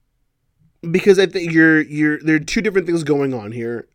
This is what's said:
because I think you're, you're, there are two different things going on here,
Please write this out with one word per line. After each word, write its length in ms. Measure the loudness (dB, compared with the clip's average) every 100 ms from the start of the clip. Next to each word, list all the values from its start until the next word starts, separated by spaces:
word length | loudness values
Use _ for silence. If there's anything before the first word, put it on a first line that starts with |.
| _ _ _ _ _ _ _ _ -4
because 300 | 2 4 4
I 80 | 2
think 260 | -2 0
you're, 280 | 4 6 4
you're, 400 | 0 -2 -2 -2
there 160 | 0 -2
are 40 |
two 200 | -2 -4
different 260 | -2 -2 -2
things 180 | -2
going 280 | 0 0 -2
on 180 | -4 -8
here, 360 | -8 -8 -8 -12